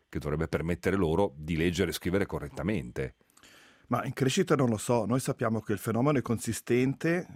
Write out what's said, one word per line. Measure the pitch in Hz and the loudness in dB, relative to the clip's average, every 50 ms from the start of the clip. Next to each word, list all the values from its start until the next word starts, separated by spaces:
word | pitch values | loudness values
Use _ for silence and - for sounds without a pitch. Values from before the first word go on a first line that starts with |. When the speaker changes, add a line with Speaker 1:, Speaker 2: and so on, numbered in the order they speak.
| _ - | _ -10
Speaker 1:
che | - 80 | -10 -6
dovrebbe | 73 73 71 78 80 - | -4 -2 -2 -2 -2 0
permettere | - - 80 82 87 82 - 95 90 | -2 -2 0 -2 -2 0 0 0 2
loro | 101 90 78 80 87 101 92 67 | 2 2 2 2 2 2 0 -2
di | 73 76 78 85 | -6 -6 -4 0
leggere | 78 82 90 85 82 95 82 | 2 2 2 2 2 0 0
e | 80 | 0
scrivere | - - 87 87 101 95 | -4 -4 -2 0 0 0
correttamente. | - 85 76 73 71 - - 73 95 110 82 64 60 - 71 67 64 - _ _ _ _ _ - - - - - - _ _ _ | -2 -4 -8 -8 -8 -8 -6 -4 -2 -2 -2 -4 -6 -6 -8 -8 -8 -10 _ _ _ _ _ -20 -20 -20 -20 -20 -20 _ _ _
Speaker 2:
Ma | - 120 117 - | -4 -4 -2 -2
in | 135 | -4
crescita | 123 - 139 131 - 196 180 - 160 | -2 0 0 2 2 2 2 2 4
non | 131 135 120 | 4 4 2
lo | 110 | 2
so, | 101 - - 123 120 104 | 0 0 2 2 2 2
noi | 98 120 135 | 2 0 0
sappiamo | - - 131 - 123 110 113 110 | 0 -2 -4 -2 -2 0 0 -2
che | - - | -2 -2
il | 104 95 | -4 -2
fenomeno | - 117 107 113 127 147 151 131 | -2 -2 0 2 2 2 2 2
è | |
consistente, | - - 113 104 - 117 107 - - - 117 127 131 135 131 - - 165 170 180 - - - | 0 0 -2 -2 -2 -4 -6 -4 0 2 2 4 4 2 0 0 0 0 0 0 -2 -8 -14